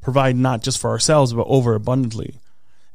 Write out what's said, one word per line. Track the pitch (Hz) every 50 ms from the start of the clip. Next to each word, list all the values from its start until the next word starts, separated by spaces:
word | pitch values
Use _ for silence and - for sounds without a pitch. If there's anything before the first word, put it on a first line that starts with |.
provide | - 135 123 139 135 131 123
not | 123 127 131 127 113
just | - 135 127 -
for | - 117
ourselves, | 110 113 - - 156 151 135 123
but | 117 117 -
overabundantly. | - 135 135 120 120 110 113 104 120 127 135 127 117 110 110 - - - - - - - - - - - - - -